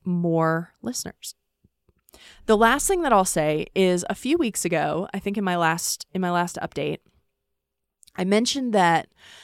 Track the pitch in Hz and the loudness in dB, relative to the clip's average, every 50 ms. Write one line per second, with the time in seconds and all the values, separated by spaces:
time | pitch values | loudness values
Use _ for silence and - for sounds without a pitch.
0 | - 180 175 175 170 170 165 165 160 160 165 165 170 - _ _ - 233 247 - | -6 -4 -2 -2 0 0 0 2 2 2 0 -2 -4 -8 _ _ -12 -10 -8 -8
1 | - - - _ - - - _ _ _ _ _ _ _ _ _ _ _ _ _ | -10 -12 -14 _ -18 -20 -20 _ _ _ _ _ _ _ _ _ _ _ _ _
2 | _ _ _ - - - - - - - 220 208 226 226 254 285 - - 392 349 | _ _ _ -20 -20 -20 -20 -12 0 2 4 6 6 4 4 2 0 0 0 0
3 | 330 269 226 196 190 - - 165 151 156 151 156 - - - 190 185 180 180 175 | 2 4 4 4 4 2 0 0 0 0 0 -2 -4 -4 0 2 2 2 2 0
4 | 190 - 190 - - 247 320 349 294 214 - - - 165 175 156 156 151 156 165 | -2 -6 -8 -6 -2 -2 0 0 0 -2 -2 -4 -4 -2 0 0 0 0 -2 -4
5 | 190 - - 196 - 202 208 220 196 185 175 175 170 165 165 170 - - - - | -6 -6 -8 -8 -6 -4 -4 -2 -2 -2 0 2 2 0 0 0 -4 -6 -6 -8
6 | - _ - 190 180 175 175 175 175 170 - - - - - 139 147 147 156 - | -10 _ -6 -4 -2 0 0 0 -2 -2 -6 -8 -10 -8 -6 -6 -6 -6 -6 -8
7 | _ _ _ _ _ _ _ _ _ _ _ _ _ _ _ _ _ _ _ _ | _ _ _ _ _ _ _ _ _ _ _ _ _ _ _ _ _ _ _ _
8 | _ - - - 180 190 202 214 247 - - 285 254 240 214 196 175 170 165 151 | _ -18 -8 -4 0 2 2 2 2 0 -2 -4 -4 0 2 4 4 4 4 2
9 | - _ _ _ - - - - | 0 _ _ _ -20 -20 -20 -20